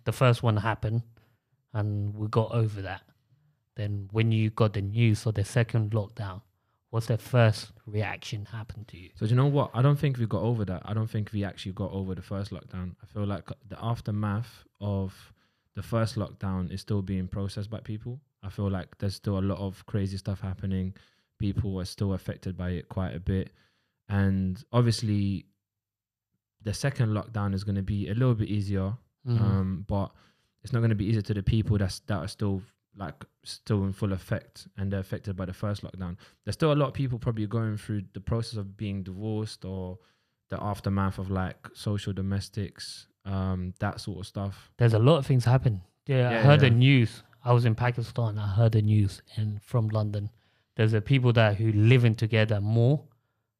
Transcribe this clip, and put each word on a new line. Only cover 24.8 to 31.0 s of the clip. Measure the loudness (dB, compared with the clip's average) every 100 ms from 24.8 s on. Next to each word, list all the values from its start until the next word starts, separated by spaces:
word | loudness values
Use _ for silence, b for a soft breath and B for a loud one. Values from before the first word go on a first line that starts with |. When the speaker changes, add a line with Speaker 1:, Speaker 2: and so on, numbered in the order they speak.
| 4 2 0 0 0 -4 -8 _ _ _ _ _ _ _ _ _ _ _
Speaker 2:
the | -8
second | -4 -2 0 0
lockdown | 0 -4 -4 -2
is | -2
gonna | -2 -4
be | -2 -4 -2
a |
little | 0 2
bit | 2 0
easier, | -2 0 0 -2 -4 _ _ 0
Speaker 1:
Mm-hmm. | 2
Speaker 2:
um, | 4 4 2 -2 -2
but | -4 -4 -10 b b b b
it's | -4
not | 0
gonna | 2
be | 2